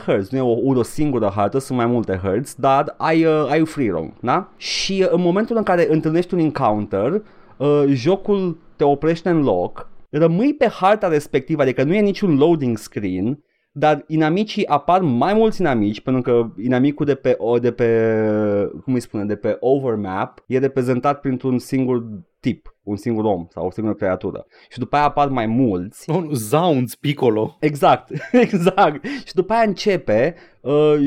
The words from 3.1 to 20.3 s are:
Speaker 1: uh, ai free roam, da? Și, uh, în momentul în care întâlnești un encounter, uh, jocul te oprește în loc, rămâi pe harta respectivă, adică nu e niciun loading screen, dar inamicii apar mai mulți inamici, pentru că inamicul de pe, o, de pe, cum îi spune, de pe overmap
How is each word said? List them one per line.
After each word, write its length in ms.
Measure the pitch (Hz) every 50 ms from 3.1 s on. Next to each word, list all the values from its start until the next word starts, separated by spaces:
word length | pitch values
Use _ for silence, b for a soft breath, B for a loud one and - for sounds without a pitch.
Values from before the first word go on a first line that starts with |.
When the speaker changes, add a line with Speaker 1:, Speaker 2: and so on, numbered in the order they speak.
| 165 165 165
Speaker 1:
uh, 220 | 160 156 156 151 123
ai 140 | 143 165 160
free 240 | 160 - 143 131 104
roam, 240 | 87 80 80 - - -
da? 280 | - 120 139 175 202 - -
Și, 440 | - - - - - - - 190 190
uh, 60 | 185 175
în 80 | 165 175
momentul 360 | 180 170 175 202 226 - 233
în 60 | 226
care 240 | 202 202 180 175 165 -
întâlnești 440 | 156 160 156 160 156 170 175 - -
un 60 | 175
encounter, 840 | 160 151 - - 135 110 107 107 104 - - 95 104 131 180 214 214 b b b b b b
uh, 260 | - 131 147 147 147 143 143
jocul 720 | 139 127 113 160 190 190 - 208 202 196 185 180 160 - - - -
te 80 | - 156
oprește 440 | 143 143 139 - 160 170 165 - 185
în 140 | 170 160
loc, 460 | 143 120 98 87 90 - - - - - - - - -
rămâi 440 | - 151 165 165 165 180 240 285 302
pe 140 | - 262 214
harta 400 | - - 185 190 220 214 208 180
respectivă, 540 | 160 147 - - - 139 - - 160 147
adică 200 | 139 131 123 -
nu 120 | 135 147 185
e 60 | 214
niciun 360 | 208 202 185 - 208 185 151 131
loading 400 | 143 170 170 156 135 120 113 104
screen, 680 | - - - 120 104 95 92 90 95 117 139 - _ _ _ _ _ _
dar 320 | _ 143 147 151 151 147 -
inamicii 600 | - 156 156 156 151 165 196 220 214 - 214 190
apar 340 | - 147 143 - - 175 190
mai 340 | 190 147 120 120 135 180 208
mulți 260 | 220 220 220 - -
inamici, 400 | 180 151 127 113 101 104 107 -
pentru 220 | - 135 131 127
că 240 | 123 127 120 117 117 110 - -
inamicul 440 | 107 127 127 123 131 147 143 - 156
de 80 | 143 135
pe, 200 | 131 - 131 123 -
o, 200 | 98 117 120 120
de 120 | 120 123
pe, 160 | 117 - 123 117 117 113 113 113 110 110 110 107 107 107 107 104 101 101 98 - - 82 -
cum 100 | - 127
îi 60 | 123
spune, 240 | - - - 110 101
de 120 | 104 104
pe 200 | 104 - 110 101 -
overmap 840 | - 123 139 143 135 127 113 107 101 92 92 98 120 -